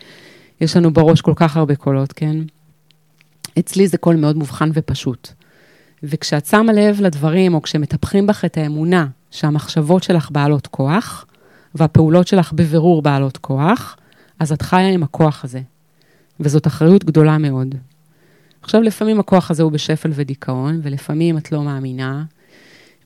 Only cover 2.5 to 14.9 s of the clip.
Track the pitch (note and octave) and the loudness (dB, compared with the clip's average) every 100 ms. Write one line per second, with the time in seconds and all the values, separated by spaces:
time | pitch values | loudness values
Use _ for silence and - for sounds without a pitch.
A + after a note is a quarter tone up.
2.5 | _ _ _ _ _ _ _ _ _ - | _ _ _ _ _ _ _ _ _ -8
3.5 | - - F#3+ G3 E3+ E3+ E3 D3+ D#3 C#3 | -6 -4 0 0 2 2 2 2 0 -4
4.5 | - D#3 D#3 - C3+ C#3 A#2+ - - _ | -4 -2 -2 -4 -6 -6 -8 -12 -20 _
5.5 | _ _ _ _ - D3 D#3+ - D3 - | _ _ _ _ -16 -10 -8 -4 -4 2
6.5 | - A3+ G#3 G#3 G3+ F#3+ C#3+ D#3 F3+ F#3 | 2 4 4 2 2 0 0 0 2 2
7.5 | D#3+ - D3+ C#3+ - - G3+ G3+ G#3 F3 | 2 -2 -4 -4 -4 -2 0 0 0 -2
8.5 | D#3+ D3+ D3+ E3 F#3 C#3+ - _ - D#3 | -4 -4 -4 0 0 0 -6 _ -4 -2
9.5 | D3 - E3 D3 F#3 - E3+ - C#3+ C#3+ | -2 -2 -4 2 0 2 0 0 -2 0
10.5 | D3 - - C3+ F#3 - - - _ _ | 0 -4 -6 -2 -2 -4 -14 -20 _ _
11.5 | _ _ D3 D#3 - D#3+ F3 F3+ F#3+ D#3+ | _ _ 0 2 4 6 4 4 2 0
12.5 | D#3 E3 D#3+ E3+ D#3+ D3 C#3 C3+ - - | 0 0 2 2 2 2 0 -2 -6 -6
13.5 | C3+ D#3+ B3 - - _ _ _ - D#3 | -2 0 -2 -6 -20 _ _ _ -6 -4
14.5 | D3+ - F#3 F#3+ | -4 0 2 2